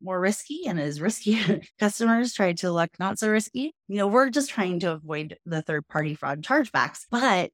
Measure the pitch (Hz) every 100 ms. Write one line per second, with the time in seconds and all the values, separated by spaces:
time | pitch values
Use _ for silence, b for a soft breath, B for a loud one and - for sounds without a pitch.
0 | 180 185 185 208 - 302 330 170 147 147
1 | 175 - 202 220 185 214 - - 208 -
2 | 226 233 240 - 190 170 185 170 170 -
3 | 190 208 214 214 214 247 294 - - 202
4 | 202 233 269 269 277 - 185 180 175 160
5 | 156 151 156 - 170 160 156 151 - 156
6 | 156 147 139 143 151 277 247 139 127 -
7 | - 233 254 185 170